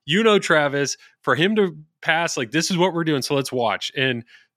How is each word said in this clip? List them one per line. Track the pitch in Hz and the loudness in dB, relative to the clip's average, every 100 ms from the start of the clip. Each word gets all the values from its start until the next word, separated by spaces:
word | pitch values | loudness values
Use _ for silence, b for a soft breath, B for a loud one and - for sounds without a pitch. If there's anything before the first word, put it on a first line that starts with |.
| - | -2
You | 185 | 2
know | 226 202 | 4 2
Travis, | - 156 143 139 135 - b b | 4 2 2 0 -2 -6 b b
for | - | -2
him | 131 190 214 | 2 2 2
to | 185 156 - _ | 0 -2 -18 _
pass, | - 160 170 151 | -2 -2 -2 -4
like, | 117 | -2
this | 156 160 | -2 0
is | 175 | 0
what | 185 | 0
we're | 165 | 0
doing, | 160 143 | -2 -2
so | - | -2
let's | 139 131 | -2 -2
watch." | 127 110 92 - 147 | -2 -2 -2 -4 -2
And | 131 120 b b b | -2 -2 b b b